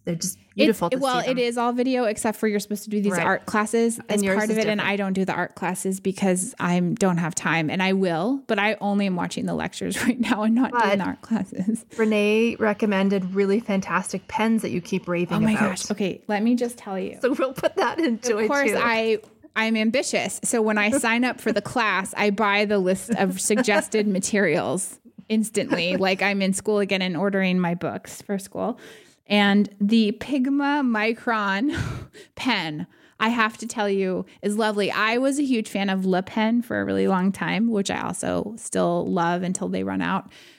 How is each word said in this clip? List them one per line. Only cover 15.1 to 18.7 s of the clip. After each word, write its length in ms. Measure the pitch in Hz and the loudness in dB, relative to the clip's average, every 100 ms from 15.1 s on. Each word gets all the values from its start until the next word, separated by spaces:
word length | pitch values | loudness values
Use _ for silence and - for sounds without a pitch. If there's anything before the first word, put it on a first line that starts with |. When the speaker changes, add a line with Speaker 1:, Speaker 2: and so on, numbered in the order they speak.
| 175 175 208 | -2 0 2
Speaker 2:
Oh 20 | |
my 120 | 220 | 2
Speaker 1:
about. 180 | 214 202 | 2 0
Speaker 2:
gosh. 200 | 185 - | -2 -6
Okay, 320 | 202 190 - - | -2 -2 -4 -4
let 160 | 208 | 0
me 100 | 226 | 2
just 240 | 240 240 233 | 2 0 -6
tell 200 | 214 190 | -8 -6
you. 200 | 190 - | -6 -2
Speaker 1:
So 120 | 254 | -2
we'll 220 | 294 262 | 0 -2
put 200 | 262 320 381 | -2 -2 0
that 220 | 294 - | -2 0
in 160 | 320 | 0
Speaker 2:
Of 80 | 220 | 0
Speaker 1:
joy 240 | 247 214 226 | 0 0 2
Speaker 2:
course, 240 | 285 254 | 2 2